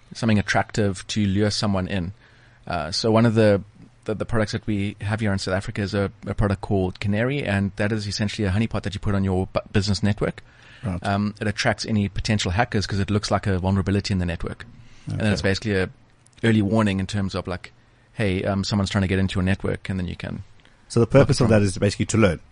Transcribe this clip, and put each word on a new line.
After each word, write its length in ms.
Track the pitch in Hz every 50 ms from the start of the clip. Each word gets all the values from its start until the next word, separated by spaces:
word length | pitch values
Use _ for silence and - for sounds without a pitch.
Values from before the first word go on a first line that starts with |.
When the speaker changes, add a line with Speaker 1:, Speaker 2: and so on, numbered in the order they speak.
| - -
Speaker 1:
something 260 | - - 123 113 107 101
attractive 680 | 92 - - 98 98 - - 120 104 101 92 - - -
to 180 | - 107 104
lure 240 | 98 95 101 107 104
someone 380 | 104 - 117 104 98 95 92 82
in. 240 | 98 95 85 92 101 - - - - - - - - - -
Uh, 240 | - 87 82 73 80
so 200 | 90 - - 113
one 160 | 107 110 117
of 80 | 117 107
the, 280 | 113 110 107 101 95 92 - _ - - - _ _ _
the, 100 | - 107
the 100 | - 101
products 280 | - - 110 107 -
that 140 | - 107 -
we 300 | - 107 98 98 104 101 -
have 200 | 107 101 110 107
here 120 | 113 104
in 60 | 98 98
South 160 | - 95 92
Africa 280 | 95 - - 104 113
is 120 | 101 90 107
a, 160 | 101 98 95 - - -
a 80 | 98 101
product 260 | - 107 98 98 -
called 400 | - - 107 98 92 90 - -
Canary, 420 | - 98 101 107 120 127 143 143
and 300 | - - 101 98 101 95 -
that 160 | - 104 104
is 140 | 113 110 101
essentially 400 | 101 - - 110 101 - - 107
a 40 | 95
honeypot 320 | 90 107 113 - - 104
that 120 | - 101 95
you 60 | 98
put 140 | - 107 101
on 100 | 98 95
your 220 | 95 92 92 95 -
bu-, 80 | - - - -
business 300 | - 107 95 104 95 -
network. 400 | 104 101 104 - - - - - - - - - - - - - -
Speaker 2:
Right. 200 | 98 90 87 -
Speaker 1:
Um, 300 | 101 101 101 104 104 101 -
it 60 | 110
attracts 400 | 104 101 - - 123 104 - -
any 220 | - 113 104 101 98
potential 420 | - - - - 110 101 - 98
hackers 360 | 85 120 127 - - 104 90
'cause 120 | - 104 95
it 100 | 98 -
looks 200 | 101 104 - -
like 160 | 107 95 -
a 120 | 104 95 90
vulnerability 540 | 90 95 98 98 85 98 98 101 - -
in 60 | 104 92
the 80 | 90
network. 400 | 87 85 - - - - - - - - - - - - - -
And 120 | - 104 -
then 80 | 110 107
Speaker 2:
Okay. 40 |
Speaker 1:
it's 100 | 98 90
basically 340 | - 98 95 - - 110 101
a 120 | 95 90 - - - - _ _ _ _ _ _ -
early 180 | - 113 110 107
warning 380 | 101 98 110 113 107 101 95 95
in 60 | 92
terms 280 | - - 104 95 95 -
of, 120 | 92 - 95
like, 240 | 90 92 - - - _ _ _ _ _ _ _
"Hey, 320 | _ - 113 98 92 98 -
um, 200 | 101 98 98 95
someone's 260 | - 110 101 95 -
trying 120 | - 101
to 60 | 95 87
get 100 | 95 95
into 180 | 95 92 -
your 80 | 95 90
network," 440 | 92 92 - - 98 90 - - -
and 100 | 95 92
then 80 | 90
you 100 | 85 85
can 260 | - - 90 - - - - - - _ - - _ _ -
Speaker 2:
So 120 | - 117
the 60 | 117
purpose 340 | - - 139 139 - - -
of 40 | 127
Speaker 1:
look 60 | 110
Speaker 2:
that 60 | 113 104
Speaker 1:
from 40 | 101
Speaker 2:
is 140 | 95 90 -
basically 260 | 101 104 - - 107
to 120 | - - 107
learn 220 | 107 95 78 69 - -